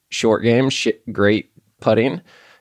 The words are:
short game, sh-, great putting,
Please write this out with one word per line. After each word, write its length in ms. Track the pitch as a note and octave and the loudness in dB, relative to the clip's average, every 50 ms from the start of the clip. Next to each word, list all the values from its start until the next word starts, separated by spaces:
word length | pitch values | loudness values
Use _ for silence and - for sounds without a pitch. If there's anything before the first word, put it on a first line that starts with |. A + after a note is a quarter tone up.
| _ - | _ -12
short 340 | - - - A2+ G#2+ - | -8 -2 0 0 0 2
game, 280 | G#2+ A#2 A#2 B2 C3 C#3 | 2 0 2 2 2 0
sh-, 180 | C3+ - - A2+ - - - A#2+ | -2 -2 -4 -4 -4 -6 -8 -10
great 380 | G2 F#2 G2+ G2+ A2 G#2 - _ _ _ _ _ _ _ | -2 0 2 2 2 0 -2 _ _ _ _ _ _ _
putting, 420 | - A#2 A2 A2 A2+ - F3 F3+ - _ - - _ _ _ _ | 0 0 2 2 0 -2 -4 -6 -14 _ -20 -20 _ _ _ _